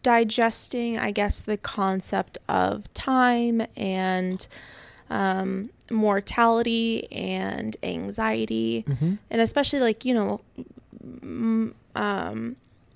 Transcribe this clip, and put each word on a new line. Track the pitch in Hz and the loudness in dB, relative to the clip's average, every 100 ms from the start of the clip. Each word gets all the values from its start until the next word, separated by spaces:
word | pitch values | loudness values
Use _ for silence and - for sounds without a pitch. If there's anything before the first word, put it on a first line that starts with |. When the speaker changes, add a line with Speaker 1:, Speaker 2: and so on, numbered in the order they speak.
Speaker 1:
digesting, | 247 233 226 240 226 - - 240 233 226 | 4 4 4 2 2 2 0 0 -2 -2
I | 208 | -2
guess, | 208 202 - | 0 0 -2
the | - 208 | -4 -4
concept | - - 196 190 - 196 - - - | -4 -2 0 0 0 -2 -2 -8 -2
of | 190 196 208 - | 2 2 0 -6
time | - - 262 247 240 240 226 220 - | -6 0 4 4 4 2 0 -2 -4
and, | 196 190 190 185 185 185 - - - - - - - | -2 0 0 0 -2 -4 -8 -14 -20 -20 -20 -20 -6
um, | 202 196 190 190 190 220 - - | -2 0 0 -2 -4 -6 -12 -4
mortality | 226 214 196 202 - 233 226 226 226 226 226 - | 2 4 2 0 4 4 4 2 0 0 -2 -4
and | 185 185 185 190 - 220 214 | -6 -4 -4 -4 -4 -6 -6
anxiety. | 185 170 190 214 220 220 220 226 - 113 113 | -6 -6 -6 -4 -2 -2 -2 -2 0 -2 -2
Speaker 2:
Mm-hmm. | 127 160 202 - | 0 0 -2 -2
Speaker 1:
And | 226 | 0
especially, | 226 285 269 285 | 0 2 0 2
like, | 240 214 | 2 0
you | 254 | 0
know, | 240 202 208 - - - - - - | 2 2 -2 -8 -16 -16 -18 -20 -20
m-, | - 254 - - 226 226 220 - _ - | -16 -14 -10 -4 0 2 0 -6 _ -4
um, | 208 202 82 220 233 254 _ _ _ | -2 -2 -4 -6 -8 -10 _ _ _